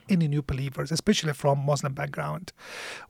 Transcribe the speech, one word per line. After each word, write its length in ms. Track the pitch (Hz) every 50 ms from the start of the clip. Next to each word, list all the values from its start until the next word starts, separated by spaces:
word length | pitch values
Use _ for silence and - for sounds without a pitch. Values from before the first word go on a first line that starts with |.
| - -
any 200 | 202 170 160 147
new 140 | 143 147 143
believers, 500 | - 139 127 135 139 131 - 143 139 165
especially 400 | 147 - - 220 - - 156 143
from 260 | - - 143 139 143 135
Muslim 260 | 147 147 135 - 139 135
background. 600 | 135 143 143 - - 147 147 151 165 185 - - - - - - - - - - - -